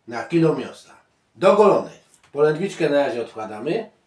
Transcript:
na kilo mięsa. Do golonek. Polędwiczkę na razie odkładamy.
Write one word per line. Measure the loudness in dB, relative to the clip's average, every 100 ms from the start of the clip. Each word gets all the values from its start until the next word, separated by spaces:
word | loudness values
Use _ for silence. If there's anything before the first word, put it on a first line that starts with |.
| -14
na | -12
kilo | -4 0 2
mięsa. | 0 -6 -14 -20 _ _ _ _
Do | 0 2 6
golonek. | 4 4 -2 -14 _ _ _
Polędwiczkę | 0 0 0 -4 -2 0
na | 2 0
razie | -4
odkładamy. | -8 -10 -14 -10 -6 -6 -6 _